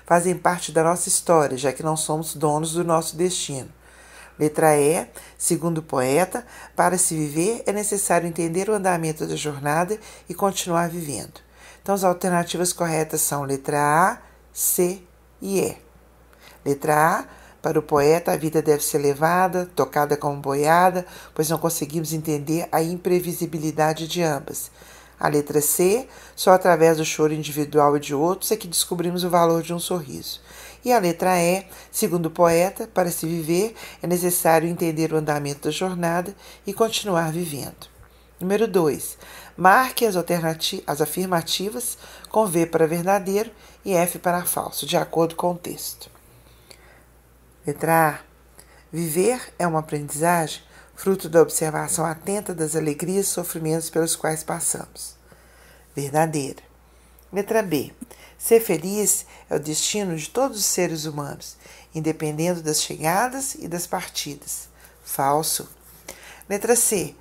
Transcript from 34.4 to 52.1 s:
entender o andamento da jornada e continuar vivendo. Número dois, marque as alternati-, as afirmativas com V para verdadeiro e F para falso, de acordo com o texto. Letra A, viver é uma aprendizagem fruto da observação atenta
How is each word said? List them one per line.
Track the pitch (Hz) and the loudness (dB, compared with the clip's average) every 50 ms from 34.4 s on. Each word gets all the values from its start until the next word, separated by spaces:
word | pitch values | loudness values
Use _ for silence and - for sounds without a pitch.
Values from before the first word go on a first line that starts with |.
| - 170 165 160 156 | 4 6 6 6 4
entender | 170 175 - 170 165 156 156 160 156 160 | 2 -2 -2 -2 -2 0 0 0 0 0
o | |
andamento | 156 156 151 147 147 143 143 143 139 - | 0 0 0 -2 -2 -2 -4 -6 -4 -4
da | 151 | -4
jornada | 151 - 190 185 185 175 175 170 170 175 180 190 196 - - - - - - | -4 -2 -4 -4 -2 -2 -2 0 0 -2 -4 -6 -10 -16 -18 -20 -20 -12 -10
e | 202 196 | -6 -2
continuar | - 226 220 - - - 208 180 165 170 160 | 0 0 0 0 -2 -2 0 0 0 0 0
vivendo. | 156 170 180 160 143 131 - - - - - - - - - - - - - - - | -2 -4 -4 -6 -6 -8 -10 -12 -14 -16 -20 -20 -20 -20 -20 -20 -20 -20 -20 -20 -12
Número | - 175 185 202 208 226 | -8 -2 -2 0 0 2
dois, | 226 180 190 165 147 127 - - - - - - - - - - - - | 2 2 2 2 2 0 -2 -6 -10 -12 -14 -18 -20 -20 -20 -20 -16 -2
marque | - 175 185 196 247 262 254 - - 240 | 4 6 6 8 6 4 2 0 0 0
as | 220 196 | 0 2
alternati-, | 180 165 - 175 175 165 160 160 160 - - - 190 - | 0 0 0 0 0 0 -2 -2 -4 -4 -6 -6 -6 -4
as | - 151 139 | -4 -2 -2
afirmativas | 156 151 - 180 185 185 180 165 160 - - - 180 208 226 247 - - - - - - - - - - | -2 -2 -2 -2 -2 0 -2 -2 -2 -2 -4 -4 -4 -6 -6 -6 -8 -8 -8 -10 -14 -20 -20 -20 -10 -2
com | - 214 220 | 0 0 2
V | 196 156 175 165 | 2 2 0 2
para | 165 165 160 160 | 2 2 2 2
verdadeiro | 151 165 175 170 185 196 202 180 190 196 208 226 233 - - - - - - - | 2 2 0 0 2 2 2 0 0 -2 -2 -2 -4 -8 -16 -20 -20 -20 -10 -4
e | 202 190 | 0 2
F | 170 175 175 - 165 | 2 2 0 -2 -2
para | - 180 175 175 170 | -2 -2 0 0 -2
falso, | - - - - - - - - | -2 -4 -4 -4 -6 -6 -8 -4
de | 143 170 | -2 0
acordo | 165 143 - - 156 165 165 160 | 0 0 0 0 0 0 0 0
com | - - 175 175 | -2 -2 -2 -2
o | |
texto. | 170 - - - - - - - - - - - - - - - - - - - - _ - - - - - - - _ _ _ _ _ _ _ _ _ _ _ _ - | -4 -8 -10 -10 -10 -10 -12 -12 -14 -18 -20 -20 -20 -20 -20 -20 -20 -20 -20 -20 -20 _ -20 -20 -20 -20 -20 -20 -20 _ _ _ _ _ _ _ _ _ _ _ _ -8
Letra | 156 143 - 160 156 165 160 160 151 | -6 -6 -2 0 2 4 4 4 2
A, | 143 - - - _ _ _ _ _ - - - - - - _ | 0 -4 -10 -20 _ _ _ _ _ -20 -20 -20 -20 -20 -18 _
viver | - 160 170 160 147 175 190 220 254 247 - - - | -8 -6 -4 -2 0 2 2 2 0 -2 -6 -10 -6
é | - 175 | -4 -2
uma | 175 160 156 | 0 0 -2
aprendizagem | 156 156 151 147 147 143 - 143 156 170 175 170 156 147 - - - - - - - - - | -2 -4 -6 -8 -6 -6 -4 0 2 2 2 2 0 -2 -6 -10 -16 -20 -20 -20 -20 -20 -16
fruto | - - 190 190 190 - 160 | -4 -2 0 0 0 0 4
da | 160 170 | 6 6
observação | 151 151 - - 165 156 151 151 151 147 - 170 160 | 6 6 4 -2 -2 -2 -2 -2 -4 -2 -2 -2 -2
atenta | 165 | -2